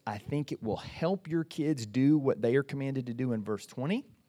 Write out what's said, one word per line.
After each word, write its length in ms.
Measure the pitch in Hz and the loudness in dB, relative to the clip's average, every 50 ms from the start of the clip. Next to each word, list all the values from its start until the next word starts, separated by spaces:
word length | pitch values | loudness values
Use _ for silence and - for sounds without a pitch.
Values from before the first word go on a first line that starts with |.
| _ | _
I 120 | - 107 104 | -8 -6 -6
think 340 | - - 143 147 147 - 156 | -6 -4 -2 -2 -2 -4 -6
it 100 | - - | -6 -2
will 140 | 110 98 | -4 -4
help 520 | 90 - - - - - 165 196 190 - 156 | -4 -4 -10 -6 -2 0 0 0 -2 -4 -2
your 160 | 160 170 165 | -2 -2 -2
kids 400 | - - - 147 151 156 131 113 | -2 -2 -2 0 2 2 0 -2
do 320 | 107 101 127 131 139 151 156 | -2 2 4 6 6 6 6
what 220 | 135 131 - 104 | 6 2 2 4
they 160 | 110 117 120 | 2 4 4
are 60 | 139 139 | 4 2
commanded 440 | 139 - 139 135 135 135 135 127 | 0 -4 -4 -4 -2 -2 -4 -4
to 80 | 123 117 | -4 -4
do 180 | 120 131 127 117 | -2 -2 0 0
in 100 | 110 104 | -2 -2
verse 240 | 104 107 101 - | -2 -4 -4 -6
twenty, 380 | - - - 127 147 196 254 - - - _ _ | -10 -8 -6 -2 -2 -2 -2 -4 -8 -20 _ _